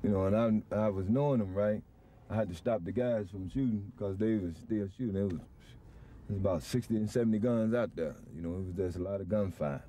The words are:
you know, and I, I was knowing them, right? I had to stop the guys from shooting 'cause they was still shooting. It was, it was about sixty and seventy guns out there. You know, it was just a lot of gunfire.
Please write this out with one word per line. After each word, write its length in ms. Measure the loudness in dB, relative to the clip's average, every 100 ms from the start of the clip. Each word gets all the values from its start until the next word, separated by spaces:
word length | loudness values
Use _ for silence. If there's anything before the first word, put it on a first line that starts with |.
you 80 | 2
know, 160 | 2 4
and 380 | 4 4 2 0
I, 60 | 0
I 120 | 0
was 180 | 0 2
knowing 300 | 2 4 2
them, 160 | 0
right? 280 | 2 2 0 -6 -20 -20 -20 -4
I 60 |
had 160 | -2 -2
to 40 |
stop 300 | -2 -2 -2
the 80 | 0
guys 380 | 0 2 0 -2
from 180 | -8 -6
shooting 420 | 0 0 0 -4 -6
'cause 200 | -4 0
they 160 | 2
was 220 | 2 -2 -6
still 300 | -4 -2 -2 -4
shooting. 180 | -2 0
It 80 |
was, 80 | 0
it 960 | -2 -8 -20 -20 -20 -20 -20 -20 -18 -6
was 80 | 0
about 260 | 2 0
sixty 340 | 0 -2 0 0
and 120 | 2
seventy 280 | 2 4 4
guns 360 | 4 4 2
out 220 | 2 0 -2
there. 180 | -4 -4 -14 -8
You 60 |
know, 80 | -4
it 120 | -4 -4
was 80 |
just 220 | -2 -2 -2
a 60 |
lot 200 | -2 -2
of 60 | 0
gunfire. 520 | 0 0 0 -2 -2